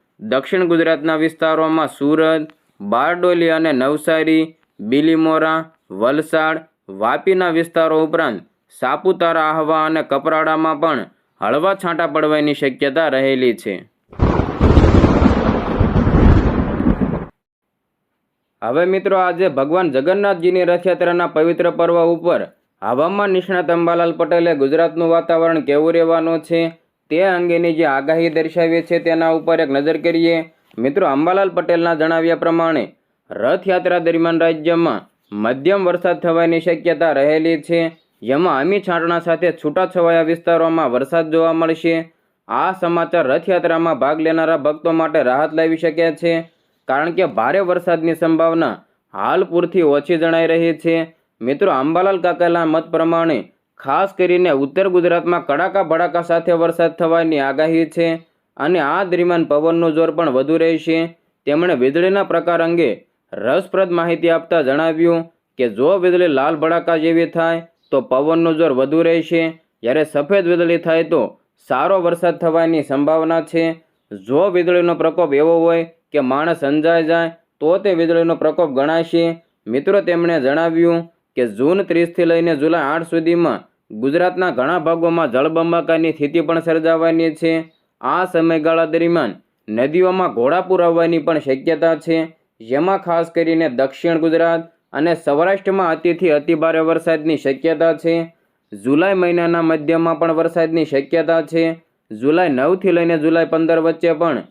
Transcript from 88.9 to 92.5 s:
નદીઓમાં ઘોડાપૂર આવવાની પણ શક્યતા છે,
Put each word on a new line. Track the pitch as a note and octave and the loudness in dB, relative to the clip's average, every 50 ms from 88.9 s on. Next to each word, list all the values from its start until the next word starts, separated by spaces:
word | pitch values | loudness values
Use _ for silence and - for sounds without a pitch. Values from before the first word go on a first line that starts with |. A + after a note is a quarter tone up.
| D#3+ E3 E3 E3+ E3+ E3 C3+ G#2+ F2+ - _ _ _ _ _ - | 0 0 0 0 0 0 -2 -4 -6 -10 _ _ _ _ _ -6
નદીઓમાં | G#2+ A2+ B2+ C#3+ D#3 F3+ F#3 F#3 F3+ F#3+ F3+ E3 - | -2 -2 -2 0 0 0 2 2 0 0 -2 -2 -2
ઘોડાપૂર | A2+ A#2+ C3+ D#3+ F#3 F#3 F3 F#3+ F3+ | -2 0 0 0 0 0 0 0 2
આવવાની | F3 E3+ E3 E3+ E3 E3+ E3+ E3 | 2 2 2 2 0 0 0 -2
પણ | C#3+ E3+ D#3+ D3+ | -2 -2 -2 -2
શક્યતા | - C#3 C3+ C3 - E3 D#3+ D3 D#3+ E3 E3 | -2 -2 -4 -2 -2 -2 -2 0 0 0 0
છે, | D3+ - E3 E3 D#3+ D#3+ E3 - _ _ _ | -2 -2 -2 -2 -2 -2 -6 -10 _ _ _